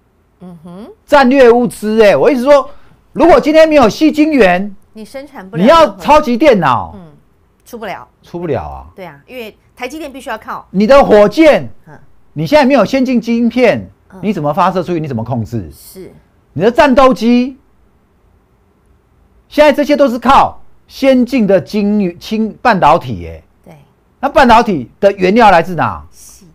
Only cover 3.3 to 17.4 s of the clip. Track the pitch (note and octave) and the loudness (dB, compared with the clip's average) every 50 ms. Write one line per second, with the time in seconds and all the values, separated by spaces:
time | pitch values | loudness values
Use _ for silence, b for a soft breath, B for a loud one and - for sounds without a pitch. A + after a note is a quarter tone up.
3.3 | D#4 B3 - C#4+ D#4 D#4 D#4+ D#4+ D4+ C#4+ B3 G3+ - - D#4 D4+ - D4 D4+ D#4+ | 4 4 4 2 4 4 4 4 4 2 2 2 0 0 0 0 2 0 0 0
4.3 | D4+ C4 G3+ F3+ F3 F#3 G3+ G#3 F#3+ - _ _ - A3 G#3+ - - C4+ C#4 D4 | 2 2 2 2 0 -2 -4 -8 -12 -18 _ _ -20 -20 -20 -18 -18 -18 -20 -18
5.3 | - - F#3 F#3+ - E3 F#3+ C4+ E4 E4 D4+ A#3+ F#3+ F#3+ - B3+ D4 D4+ D4+ A#3+ | -20 -20 -18 -10 -4 0 2 4 4 4 2 0 -2 -4 -2 0 0 2 0 0
6.3 | B3 A3+ D#4+ D4 A3+ F#3 D#3 C3+ B2 G#2 F2+ D#2+ G#3 G3 E3+ D#3 C#3+ _ _ _ | -2 0 2 2 2 2 2 0 -2 -2 -4 -8 -14 -20 -20 -20 -20 _ _ _
7.3 | _ _ _ _ _ _ _ - B3 G#3+ A3+ F#3+ D3+ A#2 B2 - _ _ _ _ | _ _ _ _ _ _ _ -20 -18 -14 -14 -14 -14 -14 -18 -20 _ _ _ _
8.3 | - E3+ F3+ D#3+ B2 G2 D2+ C#2+ C#2 C2 C2+ D#2+ - - F3+ E3 C#3+ C#3+ _ - | -14 -10 -8 -6 -6 -6 -8 -10 -14 -18 -20 -20 -20 -20 -20 -20 -20 -20 _ -20
9.3 | - - A3+ G3+ - _ _ _ _ - B3 B3+ D4 D#4+ E4 C4+ C4 C4+ - C4+ | -18 -16 -16 -18 -20 _ _ _ _ -14 -14 -14 -12 -14 -14 -16 -16 -16 -14 -12
10.3 | A3 G#3+ - B3+ G#3 - - _ - F#3 G#3+ A#3 C#4 C#4 A3+ F3+ G#3+ G#3 G#3 G3+ | -14 -12 -12 -14 -16 -16 -14 _ -4 -2 2 4 4 4 4 4 4 4 4 2
11.3 | - D#4 D#4+ D4 B3 F3 B2+ A2+ - - _ D#3 D3 - - - _ _ _ _ | 2 2 2 2 2 0 -4 -8 -14 -18 _ -20 -20 -20 -20 -20 _ _ _ _
12.3 | - C#3+ D#3+ - D4 D4+ C4 B3+ C#4+ B3 F#3+ - C4 C4+ B3+ B3+ B3+ A#3 - A#3 | -10 -10 -4 0 2 2 2 2 2 2 0 0 0 -2 -2 -2 -2 -2 -2 -2
13.3 | A#3 A#3 A#3+ A3+ - B3+ B3 G3+ D3 A2 F#2 - _ _ _ _ - - F3 G#3 | -2 -2 -2 -2 0 0 0 0 0 -2 -6 -12 _ _ _ _ -18 -8 -8 -6
14.3 | G3 E3+ D3 D3 D3 F#3+ F3 F#3 F3 F#3+ E3+ F3+ F3 D#3+ D#3 C#3 B2+ A2 A2 A2+ | -6 -4 -4 -4 -2 0 0 0 -2 -2 -4 -4 -6 -6 -6 -6 -8 -8 -6 -6
15.3 | C3+ A#2 G#2+ - A#2 A2 F2 D2 C#2+ - - - - F#3+ F3 G2+ - _ _ _ | -6 -8 -8 -8 -10 -10 -12 -12 -16 -20 -20 -20 -20 -20 -20 -20 -20 _ _ _
16.3 | _ _ _ _ - C#3+ F3+ A#3+ A#3 E4+ D4+ C#4 B3 C#4 C4 C4 B3+ - A3 A#3 | _ _ _ _ -6 -4 -2 0 2 2 2 2 4 4 4 2 2 0 0 0
17.3 | A#3+ B3 | 0 0